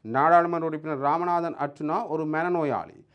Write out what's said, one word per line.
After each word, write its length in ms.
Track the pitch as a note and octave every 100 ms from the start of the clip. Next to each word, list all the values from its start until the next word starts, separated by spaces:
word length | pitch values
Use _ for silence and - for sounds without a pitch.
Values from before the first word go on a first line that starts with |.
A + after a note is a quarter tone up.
நாடாளுமன்ற 640 | A2 B2+ D#3 E3+ E3+ E3+ D#3+
உறுப்பினர் 300 | D#3 D#3 C#3+
ராமநாதன் 580 | C#3 D#3+ F3 F3 E3
அர்ச்சுனா 520 | - C#3+ C#3+ D3+ F3+ G#3+
ஒரு 180 | D#3
மனநோயாளி, 800 | D#3 D#3 F3 F3 D3+ G#2+ E2+ - -